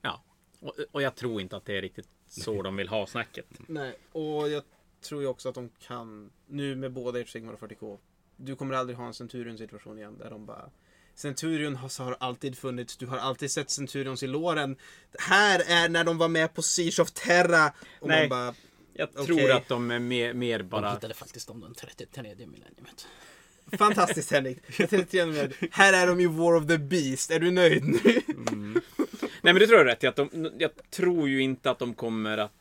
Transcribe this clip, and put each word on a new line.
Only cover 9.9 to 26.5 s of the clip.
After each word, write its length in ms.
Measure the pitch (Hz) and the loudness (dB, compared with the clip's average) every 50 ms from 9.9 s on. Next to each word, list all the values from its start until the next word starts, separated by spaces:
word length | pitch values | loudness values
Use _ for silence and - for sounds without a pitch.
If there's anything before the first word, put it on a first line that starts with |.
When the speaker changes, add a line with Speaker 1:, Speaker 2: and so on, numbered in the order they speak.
| 107 110 | -18 -16
Speaker 2:
igen 200 | 107 104 107 101 | -18 -18 -18 -18
där 120 | - 113 | -16 -16
de 160 | 113 107 107 | -16 -16 -16
bara, 240 | 104 110 - 123 135 _ _ _ _ _ _ _ _ _ | -18 -18 -18 -18 -20 _ _ _ _ _ _ _ _ _
Centurion 640 | - - 147 135 - 156 160 160 151 151 151 139 | -12 -10 -10 -8 -6 -6 -4 -4 -4 -4 -4 -6
har, 280 | 123 131 131 - - 131 | -8 -10 -12 -10 -8 -8
har 120 | 127 123 - | -8 -6 -6
alltid 380 | 127 127 123 120 - 139 127 - | -6 -6 -6 -6 -8 -10 -10 -8
funnits, 380 | - 135 123 123 120 - - | -8 -8 -8 -8 -10 -12 -12
du 100 | _ 127 | _ -10
har 120 | 123 135 123 | -8 -8 -4
alltid 320 | 113 135 127 - 143 135 | -4 -4 -6 -4 -6 -6
sett 200 | - 165 139 - | -4 -6 -4 -6
Centurions 520 | - - 139 127 - 139 135 135 131 120 | -6 -8 -8 -8 -6 -6 -6 -6 -6 -6
i 40 | 139 | -6
låren. 500 | 131 131 147 165 175 160 151 143 135 135 - - - - - _ _ _ - | -6 -4 -2 -2 0 0 0 -2 -4 -6 -10 -14 -20 -20 -20 _ _ _ -10
Här 440 | - - 196 196 208 208 190 175 170 | 0 4 6 6 6 6 6 4 4
är 220 | 170 170 170 170 170 | 4 4 4 4 4
när 160 | 165 170 170 | 4 2 2
de 140 | 165 170 160 | 2 2 2
var 100 | 165 165 | 2 2
med 260 | 165 160 160 165 _ | 4 2 2 0 _
på 80 | - | -4
Siege 380 | 160 - - - 170 165 156 - | -2 -2 0 0 0 0 2 2
of 80 | 165 - | 0 0
Terra. 640 | - - - - 175 175 180 170 170 165 156 147 - - - - - - | 0 -8 2 4 6 6 6 6 6 6 6 4 2 -6 -20 -20 -20 -10
Och 80 | - 147 | -2 2
Speaker 1:
Nej. 200 | 160 160 156 143 | 2 2 2 2
Speaker 2:
man 100 | 131 123 | 0 -2
bara, 160 | 123 123 120 - _ _ _ _ _ _ | -4 -4 -8 -10 _ _ _ _ _ _
Speaker 1:
Jag 160 | _ - 156 - _ | _ -8 -8 -8 _
Speaker 2:
okej. 120 | 139 139 | -8 -2
Speaker 1:
tror 240 | 147 175 156 135 131 | 0 2 4 6 4
att 180 | 131 120 123 - | 4 4 2 -2
de 220 | 131 120 120 120 | -4 -2 -2 -2
är 80 | 120 120 | -2 -4
mer, 340 | 120 120 123 123 117 120 120 | -2 -2 -2 0 -2 -2 -2
mer 280 | 123 123 120 113 107 | -4 -2 -2 -2 -4
bara 180 | 98 90 113 107 104 101 | -4 -6 -6 -4 -2 -2
Speaker 3:
De 60 | 101 | -4
hittade 200 | 101 - 110 - | -4 -6 -12 -12
faktiskt 360 | - - - - 120 - - | -14 -16 -18 -16 -16 -16 -16
om 100 | - 117 | -16 -18
den 140 | 92 - 120 | -18 -18 -18
trettiotredje 720 | - - - - - 123 - - 139 123 104 101 98 120 | -18 -20 -20 -16 -18 -18 -16 -14 -16 -14 -14 -16 -18 -18
millenniumet. 600 | 85 - - - - - _ - - - - - - - - - - - - _ _ _ _ _ - - 190 | -20 -20 -20 -20 -20 -20 _ -20 -20 -20 -20 -20 -20 -20 -20 -20 -20 -20 -20 _ _ _ _ _ -12 0 2
Speaker 2:
Fantastiskt, 540 | 208 208 208 202 180 165 - 165 143 - | 4 4 6 4 2 2 2 -2 -2 2
Henrik. 300 | - 143 135 131 127 - | 0 0 0 0 -8 -10
Trettiotredje 640 | _ - 127 - 202 - 214 190 180 - - 185 175 | _ -14 0 0 0 2 4 0 0 2 0 0 2
millenniumet. 300 | 165 156 147 139 131 135 - - 170 | 2 0 -2 -4 -4 -4 -6 -8 -6
Här 200 | - - 196 196 | 4 6 8 8
är 140 | 190 185 180 | 8 8 6
de 140 | 180 175 180 | 4 4 4
i 60 | 180 | 2
War 280 | 175 160 160 170 170 | 2 2 2 4 6